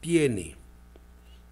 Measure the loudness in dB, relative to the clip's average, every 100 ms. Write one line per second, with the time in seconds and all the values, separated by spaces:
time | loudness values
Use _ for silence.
0 | -2 2 2 0 -8 -14 -20 -20 -20 -20
1 | -20 -20 -20 -20 -20